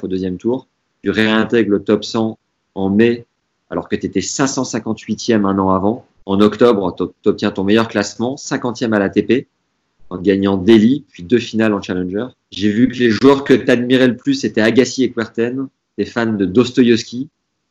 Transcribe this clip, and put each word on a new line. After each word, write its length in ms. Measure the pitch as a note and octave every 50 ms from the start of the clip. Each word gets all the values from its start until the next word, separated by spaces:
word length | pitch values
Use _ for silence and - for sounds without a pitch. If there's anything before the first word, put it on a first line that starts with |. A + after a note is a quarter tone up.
| -
au 40 |
deuxième 300 | F2+ F#2 F#2 F#2+ F#2 F#2
tour. 300 | E2+ - A2+ B2 - - _ _ _ _ _ _ _ -
Tu 60 | G2+
réintègres 640 | F2+ G#2 A2 A2 A2 A2 G#2+ - A#2 A#2 G#2 G2+
le 120 | G2+ F#2+ G2
top 200 | - G#2+ G2+ -
cent 340 | - - A2+ A2 A2 A2 _ _ _ _ _ _ _ -
en 140 | G2 F#2+ F#2+
mai, 360 | G2 G#2 A#2 A#2+ A#2+ A#2+ A#2 _ _ _ _ _ _ _ _ -
alors 180 | E2+ F2 - -
que 60 | -
t'étais 260 | - - F2+ - G2
cinq 260 | F2 - - - C3+
cent 160 | C3 C3 C3+ B2+
cinquante-huitième 840 | - - A2+ G#2 A2+ A2 - - - G#2+ G#2 - A#2 A#2 G#2+ G2+
un 120 | G2 G2
an 140 | G2 F#2+ F#2+
avant. 340 | F#2+ F#2+ F#2+ G#2 A#2+ B2+ - _ _ _ -
En 120 | F#2+ G2 G2
octobre, 520 | G#2+ G#2+ G#2 - B2 A#2+ A#2+ G2+ F#2+ F2+ -
t'o-, 180 | - F2+ - - _ -
t'obtiens 260 | G#2+ G2+ - A2 G#2
ton 140 | - G2+ F#2+
meilleur 240 | G2 G#2+ A2+ A2+
classement, 500 | A2+ - G#2 G2+ - - - A2+ B2 C#3
cinquantième 560 | - - - C#3+ C3 C3 A#2+ G#2+ - B2+ A2 A2
à 60 | G#2
l'A 100 | G2 F#2+
T 140 | - G#2 -
P, 240 | - A2+ C3+ D#3+ _ _ _ _ _ _ _ _ _ _ _ - -
en 80 | F#2 F2+
gagnant 380 | F2+ G2 G2 G2 G2 G2 G2
Delhi, 480 | F#2+ F2+ A2 A2+ A2 G#2+ A#2+ C#3 D3+ - _
puis 140 | - - F2
deux 160 | F2 B2 A#2
finales 340 | A#2 - - A2 A2+ A2 G#2
en 80 | G2
Challenger. 460 | F#2 - F#2 F2+ F2+ F2+ F#2 G#2 B2 C3 - _ _ -
J'ai 180 | - F2 G2+ G#2+
vu 180 | G2+ A2+ B2
que 80 | B2+ -
les 120 | - B2 A#2
joueurs 340 | G#2+ G2+ A#2 C3+ C#3+ C3+ -
que 120 | - C3
t'admirais 520 | A2 - - - A#2 B2 B2 C3 B2 C3
le 100 | B2 A2
plus, 180 | - - C#3 C3+
c'était 260 | C3+ - G#2+ - A2+
Agassi 420 | G#2+ A#2 A#2+ B2+ B2 B2+ - C3+ B2+
et 80 | A2
Kuerten. 560 | - A#2 A2 - - A#2 A#2 A#2+ B2+ C3+ C3+ C3 _ _ _ _ -
T'es 80 | - G2+
fan 320 | - - A#2+ A#2 A2+ A2
de 80 | G2 G2
Dostoïevski. 840 | F2+ F#2 B2 B2+ B2+ - C#3 B2 A#2+ A#2 A2 - - A#2 B2 C#3 - _ _ _ _ _ _ _ _